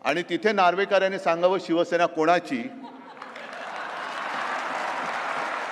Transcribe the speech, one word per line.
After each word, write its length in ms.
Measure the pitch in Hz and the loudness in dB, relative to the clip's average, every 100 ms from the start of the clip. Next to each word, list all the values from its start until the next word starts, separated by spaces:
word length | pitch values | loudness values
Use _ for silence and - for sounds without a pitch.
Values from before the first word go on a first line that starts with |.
आणि 180 | 123 160 | 0 0
तिथे 300 | 175 170 214 | 0 0 2
नार्वेकरांनी 680 | 208 180 180 202 196 190 190 | 6 4 4 4 4 4 0
सांगावं 400 | 185 165 180 190 | 0 4 4 2
शिवसेना 480 | - 170 170 170 170 | 2 2 2 4 2
कोणाची, 640 | 160 156 175 170 127 127 - - - - - - - - - - - - - - - - - - - - - - - - - - - - - - | 4 4 4 2 -4 -4 -10 -16 -16 -18 -16 -14 -14 -12 -12 -10 -8 -8 -8 -8 -6 -6 -4 -4 -4 -4 -4 -4 -4 -4 -4 -4 -4 -4 -4 -4